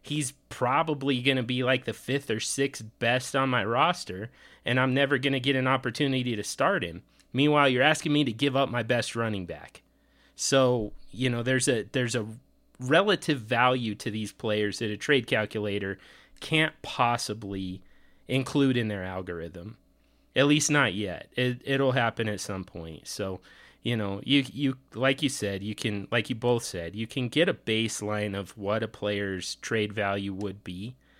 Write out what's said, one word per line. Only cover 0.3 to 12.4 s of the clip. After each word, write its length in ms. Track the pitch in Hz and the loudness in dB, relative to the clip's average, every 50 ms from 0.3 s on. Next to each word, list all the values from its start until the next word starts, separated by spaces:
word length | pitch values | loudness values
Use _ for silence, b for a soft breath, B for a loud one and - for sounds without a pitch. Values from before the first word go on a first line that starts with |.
| - _ _ - | -6 _ _ -12
probably 720 | - - 127 123 135 151 160 160 151 139 131 139 135 123 | -6 -2 0 2 2 2 2 0 -2 -2 0 0 0 2
gonna 220 | 123 139 135 131 117 | 2 2 2 2 0
be, 200 | 120 127 127 127 | 0 -2 0 2
like, 220 | 123 131 123 - | 2 2 2 0
the 80 | 117 107 | -4 -8
fifth 380 | - - - 131 143 143 - | -6 -4 -4 -2 -2 -2 -2
or 80 | 110 110 | -2 -2
sixth 440 | - - - 135 135 135 - - 113 110 - | -2 -2 0 0 0 0 -2 -6 -14 -12 -6
best 380 | - 117 117 123 127 - - - | -2 0 2 2 2 0 -2 0
on 140 | 135 135 131 | 0 2 2
my 140 | 127 120 98 | 2 0 0
roster, 680 | 107 117 127 156 175 170 - - - 92 92 110 120 B B B B B B B | 0 2 2 2 2 2 -2 -6 -10 -10 -10 -10 -10 B B B B B B B
and 140 | - 123 131 | 0 2 4
I'm 140 | 131 131 127 | 4 4 4
never 240 | 135 143 135 143 | 2 2 4 2
gonna 220 | 127 131 139 139 135 | 2 2 2 0 0
get 160 | 123 139 135 | 2 2 2
an 120 | 131 127 | 2 4
opportunity 680 | 131 135 127 - 123 113 - 147 135 131 131 123 123 113 | 2 2 2 0 -2 -2 0 0 2 2 0 0 -2 -2
to 80 | 104 101 | -4 -4
start 400 | - - - 131 170 202 165 90 | -4 -2 2 2 2 2 0 -2
him. 200 | 85 82 90 - b b b b b | -4 -8 -10 -14 b b b b b
Meanwhile, 380 | - 127 143 151 147 147 143 135 | 0 2 4 6 6 6 6 6
you're 140 | 127 123 131 | 6 6 4
asking 300 | 151 156 - - 160 147 | 4 4 2 2 2 2
me 100 | 147 147 | 2 2
to 80 | 123 | 2
give 240 | 110 113 139 143 127 | 0 0 0 2 2
up 140 | 135 135 - | 2 0 0
my 140 | 120 120 110 | 0 -2 0
best 320 | 113 123 120 113 - - | 2 2 0 0 -2 -2
running 300 | 117 117 113 107 95 90 | -2 -2 0 -2 -2 -4
back. 380 | 82 80 73 - - - - _ b b b b b b b b b b | -6 -8 -12 -14 -18 -20 -20 _ b b b b b b b b b b
So, 560 | b - - 139 135 131 127 123 120 107 104 - - - - | b 0 2 4 4 6 4 4 2 0 -4 -8 -12 -16 -12
you 180 | - 104 127 127 | -6 -2 0 0
know, 140 | 120 120 117 | 0 0 0
there's 240 | 127 131 131 123 | 2 2 2 2
a, 160 | 143 127 113 101 110 | 2 2 0 0 -2
there's 240 | - 131 123 113 113 | -2 -2 0 0 0
a 100 | 120 107 110 110 123 | -2 -4 -4 -10 -14